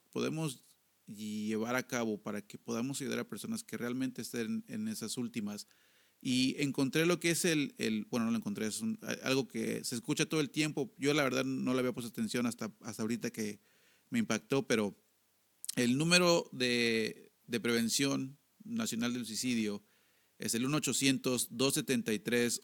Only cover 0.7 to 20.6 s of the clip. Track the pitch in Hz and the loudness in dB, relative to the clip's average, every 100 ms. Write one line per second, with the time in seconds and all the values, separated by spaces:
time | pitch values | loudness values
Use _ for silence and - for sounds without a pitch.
0.7 | _ _ _ - 104 107 107 107 110 113 | _ _ _ -18 -10 -6 -4 -2 -2 0
1.7 | 127 123 123 113 104 117 101 - - - | -2 -2 -2 -2 -2 -6 -8 -10 -12 -6
2.7 | 117 131 135 127 117 - 104 110 110 - | -4 -4 -4 -4 -4 -6 -8 -6 -8 -6
3.7 | 110 120 127 131 127 113 120 110 110 - | -6 -4 -2 -4 -4 -6 -4 -4 -4 -6
4.7 | 113 110 107 110 - 117 117 104 104 - | -6 -6 -6 -6 -6 -6 -4 -6 -8 -14
5.7 | _ _ _ _ _ - 127 127 - 143 | _ _ _ _ _ 0 2 2 2 -2
6.7 | 127 135 160 165 175 170 160 180 156 139 | 0 2 4 4 4 2 2 2 2 0
7.7 | - 117 107 - 123 113 117 104 101 107 | -2 0 0 -2 0 0 0 -2 -4 -4
8.7 | 104 110 110 117 123 131 135 123 113 113 | -2 -4 -4 -6 -4 0 0 0 -2 -2
9.7 | 113 - 120 - 151 160 160 139 147 156 | -2 -4 -6 -2 -2 0 0 0 0 -2
10.7 | 147 127 - 139 147 135 127 131 131 123 | -2 -6 -2 2 4 2 2 0 -2 0
11.7 | 127 127 120 117 - 110 127 120 - 110 | 2 0 -2 -6 -4 -2 0 0 -2 -8
12.7 | - 117 110 110 117 120 113 107 104 _ | -8 -12 -4 -2 -2 -4 -4 -6 -8 _
13.7 | _ _ _ _ 120 107 110 - 139 - | _ _ _ _ 0 2 0 2 0 2
14.7 | 117 101 - _ _ _ _ _ _ - | 2 2 -4 _ _ _ _ _ _ -6
15.7 | - 123 135 165 180 175 170 - 131 123 | 0 2 4 6 6 8 4 2 0 2
16.7 | 120 117 113 110 - - _ - 117 117 | 4 4 2 0 -4 -16 _ -4 0 2
17.7 | 117 113 - 139 135 135 139 _ - 107 | 2 2 2 2 2 -2 -8 _ -18 -6
18.7 | 113 110 113 120 123 113 104 127 117 107 | -4 -2 -2 -2 -2 -4 -4 0 2 0
19.7 | 104 - _ _ _ _ - - 117 | -2 -10 _ _ _ _ -8 -2 0